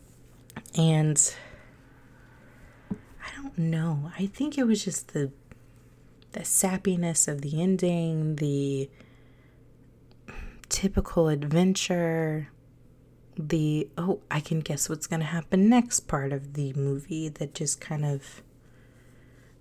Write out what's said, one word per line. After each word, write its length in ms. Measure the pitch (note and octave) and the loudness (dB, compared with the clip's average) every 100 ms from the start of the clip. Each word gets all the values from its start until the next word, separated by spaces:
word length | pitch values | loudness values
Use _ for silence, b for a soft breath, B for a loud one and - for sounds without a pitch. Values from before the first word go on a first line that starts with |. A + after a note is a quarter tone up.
| - - - - - - - | -20 -20 -20 -20 -20 -18 -4
And 600 | - D#3+ D#3 D#3 D3+ - - B B B B B B B B B B B B B B B | 2 4 6 4 4 0 -2 B B B B B B B B B B B B B B B
I 520 | - - - - - | -12 -14 -18 -14 -12
don't 160 | C#4 G#3+ | -8 -2
know. 540 | E3 D#3+ E3 D3 D3+ - | 0 0 0 -2 -4 -4
I 80 | G3 | -4
think 300 | - D4 D4 | -4 -4 0
it 80 | |
was 180 | A#3+ G#3 | 2 2
just 300 | - - - | 0 -6 -4
the, 180 | D#3 C#3 - - - - - - - - - - | -4 -4 -6 -20 -20 -20 -20 -20 -20 -20 -20 -14
the 120 | - | -8
sappiness 840 | E3+ - F#3+ F#3 G3 F3+ E3+ D#3+ - | -2 2 2 0 0 0 0 2 0
of 140 | C#3+ | 0
the 180 | C#3+ D3+ | -2 0
ending, 760 | F#3 F#3 F3 E3+ E3 D#3+ D#3 D3+ | 2 4 2 2 0 0 0 0
the 520 | D3+ C#3 C#3 C3+ C3+ B B B B B B B B - - - - - - B B B - | 0 2 0 -2 -4 B B B B B B B B -20 -20 -20 -20 -20 -16 B B B -6
typical 580 | - G3 G3 - - D#3+ | -2 -2 -2 0 2 2
adventure, 1200 | D3+ D3 D#3+ F#3 F#3+ - F3 E3+ E3 D#3+ D#3 D3 - - - - - - - - - | 2 2 4 4 2 0 0 0 0 -2 -2 -6 -14 -20 -20 -20 -20 -20 -20 -14 -8
the, 520 | D3+ E3 D3+ D3+ - - | -2 2 2 0 -2 -4
"Oh, 220 | F3 F3+ - | -2 -2 -2
I 100 | D3 | -4
can 200 | - D#3+ | -2 -2
guess 280 | D3+ D3 - | -2 -4 -4
what's 180 | D#3 - | -4 -4
gonna 180 | E3 | -4
happen 440 | D#3 E3+ - F#3+ G3+ | -2 -4 2 6 8
next" 320 | A#3+ A#3+ - | 6 4 0
part 320 | - D3 C#3 | -2 -2 -2
of 220 | C#3 C#3 | -4 -4
the 180 | C#3+ C#3 | -4 -2
movie 540 | C#3 C#3 C#3 C#3+ D#3+ D#3 | 0 -2 -2 -4 -6 -6
that 260 | D3+ D3 | -6 -8
just 260 | - D3+ - | -4 -4 -4
kind 240 | - D3+ | -4 -2
of 380 | D3 C#3+ - - - - b b b b b b b b b b | -2 -2 -6 -20 -20 -20 b b b b b b b b b b